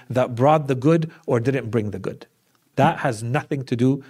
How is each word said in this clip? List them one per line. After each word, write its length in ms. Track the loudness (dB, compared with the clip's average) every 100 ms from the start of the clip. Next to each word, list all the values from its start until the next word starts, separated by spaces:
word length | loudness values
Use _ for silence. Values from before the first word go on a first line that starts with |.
| -6
that 260 | -2 -2
brought 320 | 2 4 4 2
the 80 |
good 360 | 0 2 2 0 -8 -4
or 120 | -2
didn't 320 | 0 -2 -2
bring 200 | -4 -4
the 80 | -6
good. 280 | -10 -10 -18 _ _ _ _ 0
That 220 | 2 2
has 240 | -4 -4
nothing 420 | -4 -4 -4 -8
to 120 | -4 0
do 260 | 2 0